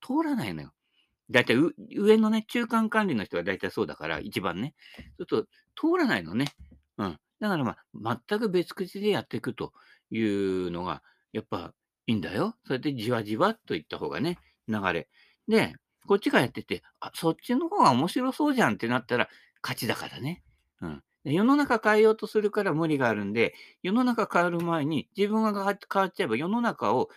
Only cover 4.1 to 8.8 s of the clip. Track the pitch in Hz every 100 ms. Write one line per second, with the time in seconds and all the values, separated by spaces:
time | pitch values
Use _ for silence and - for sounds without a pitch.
4.1 | 78 - - 90 87 139 - - - -
5.1 | - 180 120 - _ _ - 311 359 277
6.1 | 120 80 104 143 - - - _ - 98
7.1 | 76 _ _ 214 175 113 - _ - 110
8.1 | 117 - 208 226 180 165 -